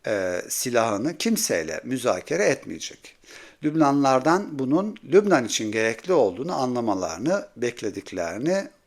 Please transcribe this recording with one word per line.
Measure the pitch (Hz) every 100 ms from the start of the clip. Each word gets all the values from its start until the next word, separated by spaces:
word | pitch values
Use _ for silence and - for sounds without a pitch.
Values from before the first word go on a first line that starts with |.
| 127
e, | 104 92 90 -
silahını | - 131 120 113 101 139 175
kimseyle | 226 214 - 90 80 78
müzakere | 120 127 120 90 - 170
etmeyecek. | 202 135 - 82 - - - _ - - - _
Lübnanlılardan | 151 156 143 143 139 131 151 180 196 143
bunun | 131 156 214 -
Lübnan | - 175 202 156
için | 110 - 110
gerekli | 110 110 113 180
olduğunu | 170 107 90 156
anlamalarını | 165 127 120 113 95 87 80 135 190 - -
beklediklerini | 120 - 110 95 - 92 85 98 151 190 196 _